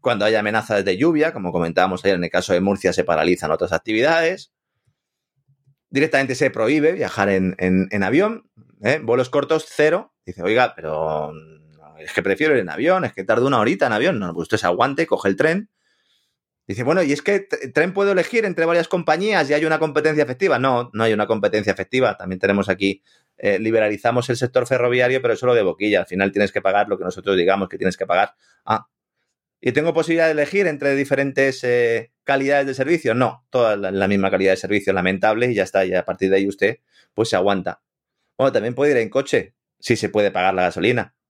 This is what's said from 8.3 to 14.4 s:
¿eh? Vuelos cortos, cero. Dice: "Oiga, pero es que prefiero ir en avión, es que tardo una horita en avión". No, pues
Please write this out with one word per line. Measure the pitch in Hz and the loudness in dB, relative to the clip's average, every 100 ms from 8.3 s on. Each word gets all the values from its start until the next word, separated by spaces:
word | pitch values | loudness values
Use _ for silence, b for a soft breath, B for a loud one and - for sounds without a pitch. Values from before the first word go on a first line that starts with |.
| 226 _ _ _ _ | -4 _ _ _ _
¿eh? | 107 151 | -2 -2
Vuelos | 113 120 123 | 0 0 0
cortos, | 143 139 160 - | -2 0 -2 -4
cero. | - 151 175 - _ - | 0 2 2 -6 _ -18
Dice: | 92 | -6
"Oiga, | 90 110 123 - | 0 2 2 -2
pero | 80 78 78 78 76 78 80 - _ _ 76 78 | -8 -4 -2 -4 -6 -12 -20 -20 _ _ -20 -20
es | 78 | -6
que | - | -4
prefiero | 92 95 156 135 | -2 -2 0 0
ir | |
en | 90 | -2
avión, | 76 143 185 135 | -4 -2 0 -2
es | |
que | - | -8
tardo | 95 113 131 | -2 0 2
una | 127 | 2
horita | 110 190 127 | 0 0 -2
en | |
avión". | 107 147 135 | 0 -2 -2
No, | 90 | -6
pues | 82 | -8